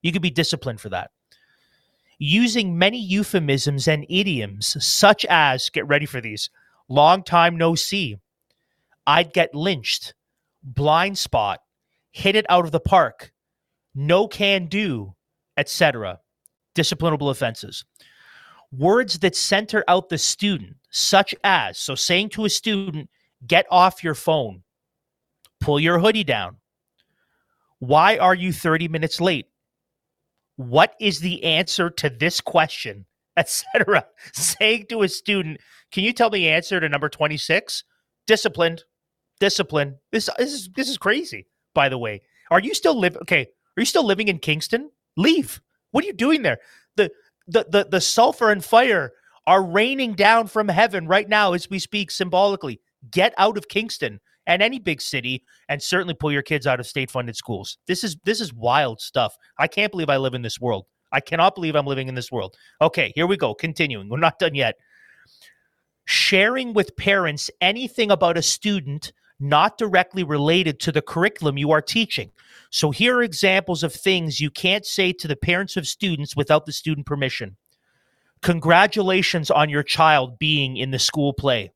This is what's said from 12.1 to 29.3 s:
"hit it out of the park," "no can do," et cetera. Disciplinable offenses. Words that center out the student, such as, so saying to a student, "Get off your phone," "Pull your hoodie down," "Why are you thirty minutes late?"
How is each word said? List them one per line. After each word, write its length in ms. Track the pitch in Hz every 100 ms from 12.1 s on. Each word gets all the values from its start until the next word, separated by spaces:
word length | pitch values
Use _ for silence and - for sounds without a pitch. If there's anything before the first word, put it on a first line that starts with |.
"hit 240 | - 196 214
it 100 | 214
out 160 | 180 170
of 60 |
the 80 | 151
park," 520 | - 190 131 - - _ _ _ _ _ _
"no 340 | 135 147 180 208
can 400 | - 202 196 170
do," 480 | 190 208 120 98 - _ _ _ -
et 100 | 143
cetera. 500 | - 156 123 98 85 _ _ _ _ _ -
Disciplinable 540 | 156 - 165 151 143
offenses. 540 | 131 120 113 - - - _ _ _ _ - - - _
Words 480 | 131 160 226 247 180
that 160 | 180 -
center 480 | - 196 214 214 -
out 220 | 185 185
the 80 | 165
student, 600 | - - 208 175 92 - _
such 420 | - - 196 196 -
as, 340 | 202 180 101 87
so 180 | - 127
saying 340 | - 180 202
to 160 | - 214
a 40 |
student, 600 | - 226 202 196 151 165 _ _ _ 123
"Get 180 | 175 -
off 320 | 185 185 -
your 120 | 165 143
phone," 480 | - 156 117 92 _ _ _ _ _ _ _ _ _ _
"Pull 200 | - 147
your 200 | 160 175
hoodie 240 | 202 214
down," 340 | 151 110 90 - _ _ _ _ _ _ _ _ _ _ _ _
"Why 380 | 127 147 185 220
are 180 | 185 185
you 160 | 180
thirty 340 | 156 170 160 170
minutes 320 | 160 160 -
late?" 260 | 180